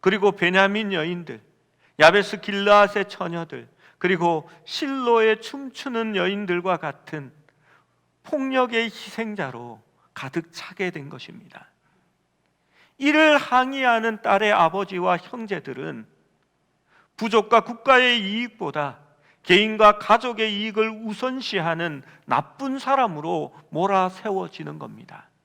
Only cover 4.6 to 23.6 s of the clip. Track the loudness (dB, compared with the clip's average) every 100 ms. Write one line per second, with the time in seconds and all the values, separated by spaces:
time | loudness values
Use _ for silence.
4.6 | -14 -8 -6 -4 2 4 4 0 -4 -12
5.6 | -14 -12 -8 -6 -4 -2 -2 -4 -4 -4
6.6 | -2 -4 -6 -12 -14 -14 -14 _ _ _
7.6 | _ _ _ _ _ _ -8 -6 -2 -2
8.6 | 0 0 -4 -8 -16 -10 -8 -6 -8 -10
9.6 | -16 -20 _ _ _ -14 -10 -8 -10 -16
10.6 | -20 -8 -8 -8 -14 -16 -18 -20 -20 -20
11.6 | -20 _ _ _ _ _ _ _ _ _
12.6 | _ _ _ _ 2 6 6 6 4 0
13.6 | 2 0 2 2 0 -4 0 2 4 4
14.6 | 2 0 -6 -4 -2 -2 -4 -14 -8 -10
15.6 | -10 -12 -12 -12 -18 _ _ _ _ _
16.6 | _ _ _ _ _ -8 0 0 4 2
17.6 | 2 -8 4 6 6 2 -2 -6 -8 _
18.6 | -8 -6 -6 -8 _ _ _ _ 4 4
19.6 | 4 6 6 6 2 2 2 -2 -2 -2
20.6 | -6 -2 -2 -4 -10 -6 -6 -6 -6 -4
21.6 | -2 -2 -4 -8 -16 -20 -2 -2 -2 _
22.6 | -6 -6 0 0 0 -2 -6 -6 -6 -14